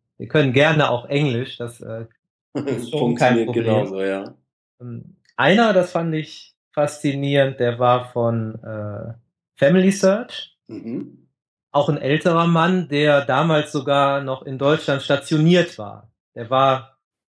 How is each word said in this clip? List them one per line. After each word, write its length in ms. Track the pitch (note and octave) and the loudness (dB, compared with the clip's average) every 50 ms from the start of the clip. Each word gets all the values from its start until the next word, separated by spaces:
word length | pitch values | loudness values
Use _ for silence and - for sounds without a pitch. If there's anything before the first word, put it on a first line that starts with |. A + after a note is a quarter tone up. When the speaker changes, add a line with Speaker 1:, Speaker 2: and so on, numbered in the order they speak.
| _ _ _ - | _ _ _ -16
Speaker 1:
wir 100 | A#2+ - | -8 -2
können 240 | - D#3 C#3+ C3 | 0 2 2 2
gerne 380 | A#2 C#3 D3 D#3+ D#3 D3+ C#3 A#2 | 4 2 4 4 4 2 2 0
auch 160 | A#2+ A#2+ - - | 0 -4 -4 -4
Englisch, 480 | C#3+ C#3+ D3+ C#3 A#2 A#2 C3 - - | -2 -2 0 0 -2 -2 -4 -6 -10
das, 240 | - A#2+ A#2 - - | -12 -12 -12 -12 -14
äh, 240 | - A2 A2+ A2+ A#2 - _ _ _ _ | -14 -14 -12 -12 -14 -16 _ _ _ _
Speaker 2:
<laughs> 240 | _ _ _ _ - C#3+ - | _ _ _ _ -8 -8 -4
Speaker 1:
ist 240 | C#3 B2 A2+ A#2+ - | -4 -6 -6 -6 -6
schon 240 | D#3 D3 B2+ A#2+ A#2 | -4 -2 0 0 2
kein 240 | - C3+ B2 A#2+ A#2 | 2 4 4 4 4
Speaker 2:
Funktioniert 80 | A2+ | 0
Speaker 1:
Problem.“ 180 | A#2+ A2+ A2+ A2+ A2+ A2 G#2+ G2+ | 0 -2 -2 0 2 2 0 0
Speaker 2:
genauso, 180 | F#2+ F#2+ F#2+ | -2 -4 -4
ja. 320 | F#2+ G2 G2 G2 G2+ - - _ _ _ _ _ _ _ _ - | -4 -4 -4 -4 -8 -12 -16 _ _ _ _ _ _ _ _ -20
Speaker 1:
Ähm, 340 | B2 A#2+ A#2 A#2 - - - _ _ _ _ - | -16 -16 -14 -14 -16 -18 -20 _ _ _ _ 0
einer, 340 | C3 D3+ F#3+ A#3 A#3 A3 | 2 4 4 4 4 4
das 200 | G3 F#3 F3 - | 4 2 2 0
fand 220 | - E3 E3+ E3 D#3 | -2 -4 -2 -2 -4
ich 400 | D#3 D3+ - - - - _ _ _ _ _ | -4 -6 -8 -14 -20 -20 _ _ _ _ _
faszinierend, 840 | - D3+ D3 C#3+ - - - C#3+ C#3 C#3 C#3 C#3 C#3+ C#3 C3+ C3+ A#2+ - | -4 -2 -2 -2 -2 -4 -4 -4 -2 -2 -2 0 2 4 2 2 0 -2
der 200 | B2 A#2+ A#2 A#2+ | -2 -2 0 2
war 320 | B2+ B2 B2 B2 A#2+ - | 2 2 2 2 0 -4
von, 500 | - B2 A#2 A#2 A#2 A2+ A2 A2 A2+ A2+ | -4 -2 0 0 0 -2 -4 -6 -8 -12
äh, 520 | - A2 A2 G#2+ G#2 G#2 G#2 G#2 - A2+ A#2 - _ _ _ _ _ _ _ | -14 -12 -10 -10 -10 -10 -10 -12 -12 -14 -14 -16 _ _ _ _ _ _ _
Family 360 | - C3+ C#3+ F3+ F#3+ F#3 G3 | 0 2 4 4 4 4 4
Search. 640 | G3 - G3 F#3+ G3 A3+ B3 - - - - - _ _ _ | 2 2 2 2 2 0 -4 -10 -14 -16 -16 -18 _ _ _
Speaker 2:
Mhm. 600 | - A2 G2 - A2+ B2 - - - - - _ _ _ _ _ _ _ _ _ _ | -16 -16 -14 -12 -10 -10 -10 -10 -12 -16 -20 _ _ _ _ _ _ _ _ _ _
Speaker 1:
Auch 180 | - D3 C#3+ - | -2 -2 0 0
ein 80 | D3 - | -2 -2
älterer 480 | - C3 D3 D#3 - F3+ E3 E3 E3+ | -2 -2 -2 0 0 2 2 2 2
Mann, 420 | E3+ E3+ E3 E3 F3 F#3 F#3 E3 C3 | 2 2 2 2 2 2 0 -2 -2
der 360 | C#3+ C#3+ D3+ D3+ C#3+ C#3+ C#3 | -2 0 2 4 4 2 2
damals 480 | - B2+ C#3 D#3+ E3 D#3 D3+ D3+ - | 0 0 0 2 2 2 0 0 -2
sogar 480 | - D3 A#2+ C#3 C#3 C#3 C#3 C#3 C#3 C#3 | -4 -6 -2 0 0 2 2 2 0 -2
noch 200 | C#3 C3 C3 - | -4 -6 -8 -10
in 160 | - C#3+ C3+ B2+ | -10 -12 -6 -2
Deutschland 420 | C#3 C#3+ D#3 D#3 - - C#3 C3 | 0 2 2 2 0 -2 -4 -2
stationiert 760 | - - C#3+ C3+ - - D#3+ D3+ D#3 E3+ F3+ F3 F3 F3 - - | -2 -2 -2 -2 -2 -2 0 2 4 4 4 4 2 0 -4 -14
war. 320 | G#2 G2+ G#2+ G#2+ - _ _ _ _ _ - | -14 -14 -16 -18 -20 _ _ _ _ _ -16
Der 160 | A#2 A#2 A2+ | -12 -6 -2
war 480 | C3 C3 C3+ C3+ C3 B2+ A#2 - _ _ _ _ _ _ _ _ | 0 2 4 2 2 0 -4 -12 _ _ _ _ _ _ _ _